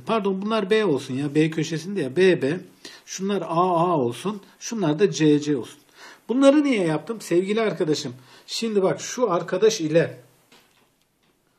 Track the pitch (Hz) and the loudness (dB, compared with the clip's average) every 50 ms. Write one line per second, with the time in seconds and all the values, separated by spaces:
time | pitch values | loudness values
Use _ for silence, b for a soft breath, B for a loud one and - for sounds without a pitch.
0 | - - 220 226 190 196 190 190 196 214 226 220 202 185 220 220 214 185 143 127 | -4 -2 -2 0 0 -2 -2 -4 -4 -4 -2 -2 0 2 2 2 4 2 0 0
1 | - - 127 131 147 147 139 151 160 160 160 165 151 156 165 156 156 190 208 190 | -2 -4 -6 -6 -4 0 2 2 2 2 0 -2 -4 -4 -6 -8 -8 -6 -6 -4
2 | 143 127 131 175 190 185 170 - 135 131 165 185 - - B B B B B B | -4 -2 0 4 4 4 4 2 0 -2 -2 -4 -8 -12 B B B B B B
3 | B - - - 190 196 202 180 165 160 165 165 180 185 175 165 170 180 175 151 | B -16 -12 -8 -6 -4 -4 -4 -4 -2 0 2 2 2 2 2 2 2 2 2
4 | 123 120 120 - - 190 214 202 b b b b - - 233 220 185 151 147 165 | 0 0 -2 -4 -6 -6 -8 -8 b b b b -12 -8 -6 -2 0 0 2 2
5 | 208 185 151 135 156 151 147 143 147 147 147 123 104 - - - _ B B B | 2 0 2 2 4 4 4 4 2 0 -2 -4 -4 -8 -14 -20 _ B B B
6 | B B B B B - 226 262 277 277 277 302 285 285 254 208 180 160 156 151 | B B B B B -4 0 4 6 6 6 6 4 0 0 0 0 0 -2 -2
7 | - - 233 208 - - 170 175 190 190 208 226 226 208 165 - 180 156 151 - | -4 -8 -10 -10 -6 0 0 0 0 0 0 0 0 -2 -2 -2 -2 -2 -2 -2
8 | - 131 123 B B B B B B - - - 226 226 214 202 185 180 156 - | -4 -8 -12 B B B B B B -12 -8 -6 -6 -2 0 0 2 2 0 -2
9 | - - - 247 254 208 175 180 175 - 185 185 208 220 214 - 160 147 151 165 | -6 -8 -4 -2 0 0 0 -2 -2 -4 -2 2 2 2 2 2 -2 2 2 2
10 | 143 - - - - _ _ _ _ _ - _ _ _ _ _ _ _ _ _ | 2 2 -2 -12 -20 _ _ _ _ _ -20 _ _ _ _ _ _ _ _ _
11 | _ _ _ _ _ _ _ _ _ _ _ | _ _ _ _ _ _ _ _ _ _ _